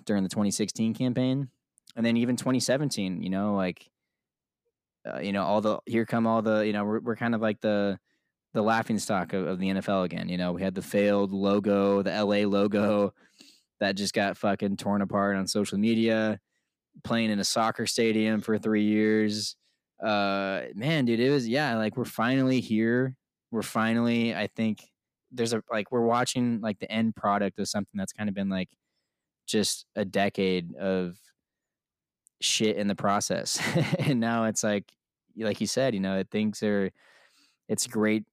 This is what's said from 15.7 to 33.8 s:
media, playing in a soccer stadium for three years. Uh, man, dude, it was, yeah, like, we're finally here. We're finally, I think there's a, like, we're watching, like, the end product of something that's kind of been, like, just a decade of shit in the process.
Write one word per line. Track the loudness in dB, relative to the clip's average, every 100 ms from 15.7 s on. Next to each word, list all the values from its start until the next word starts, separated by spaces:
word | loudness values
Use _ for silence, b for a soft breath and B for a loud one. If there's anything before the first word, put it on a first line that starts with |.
| 0
media, | 2 2 2 2 0 -2 _ _ _ _ _ -14
playing | -4 0 0
in | 0
a |
soccer | 0 0 0 0 -2
stadium | 2 2 4 2 0
for | 0 -2
three | 2 2
years. | 4 4 4 4 2 -2 -6 -10 _ _ _ -6
Uh, | -2 0 0 0 -2 -4 -6
man, | -6 -2 0
dude, | 2 2
it | 2
was, | 2 0
yeah, | 0 0 0
like, | -2 -2
we're |
finally | -6 -2 0 2 2 2
here. | 0 0 2 2 0 -4 _ _ -8
We're | -6
finally, | -2 0 2 2 2 2 0
I | -2 -4
think | -2 -2 -2 -10 _ _ _ _
there's | -4 -2
a, | -2 -2
like, | -4 0
we're | 2 4
watching, | 2 2 0 0 0
like, | -4 -6
the | -4
end | 0 0 0
product | 0 2 0 -2
of | -4
something | -4 -6 -6
that's | -8
kind | -6 -6
of |
been, | -4 -4
like, | -4 -6 _ _ _ _ _ _ _ -2
just | 0 0 -4 -8
a | -6
decade | -2 0 0 0 0 0 -4 -6
of | -2 -2 -2 -8 _ _ _ _ _ _ _ _ _ _ _ -6
shit | -2 0 0 0
in | 0
the |
process. | 0 0 0 0 -4 -4 -4 -2 0